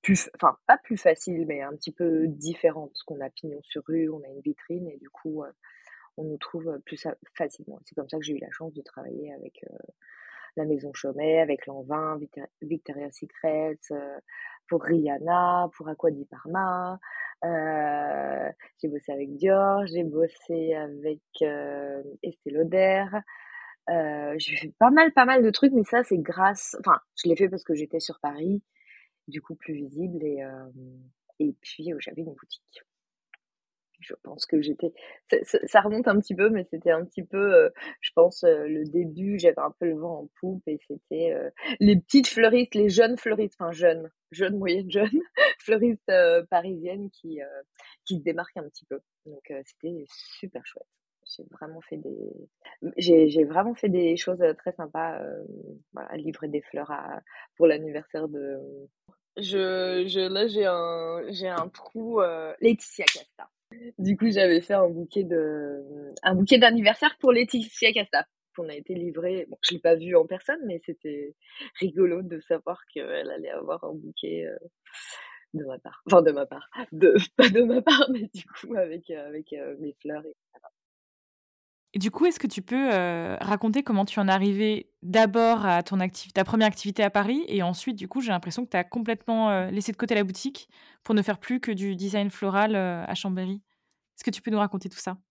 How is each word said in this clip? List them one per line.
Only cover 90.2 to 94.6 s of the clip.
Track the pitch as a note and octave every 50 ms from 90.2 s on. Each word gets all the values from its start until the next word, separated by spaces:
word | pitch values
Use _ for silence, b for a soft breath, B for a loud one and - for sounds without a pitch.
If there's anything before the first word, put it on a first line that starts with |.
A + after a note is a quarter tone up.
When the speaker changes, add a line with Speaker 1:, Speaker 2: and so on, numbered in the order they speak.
| G#3
Speaker 2:
boutique | F#3+ F#3+ - - C4+ C4+ - - b b b b b b b _
pour | - A3
ne | G#3
faire | F#3+ - G3+ -
plus | - - B3 B3
que | - A#3+
du | G#3+ F#3 G3 G3+ F#3+
design | F3 G3 G3 G3 G#3 G3+ G3+
floral, | - - G#3 G3 F#3+ G3 G#3 A3 A3
euh, | G3 F#3 F3+ F3 E3+ E3+
à | - -
Chambéry. | F3+ - G3 F#3 F#3 F#3 F#3 G3 G3+ _ _ _ _ _ _ _ _ _ _ _
Est-ce | - -
que | B3
tu | G3 -
peux | _ A#3
nous | G#3+
raconter | G#3+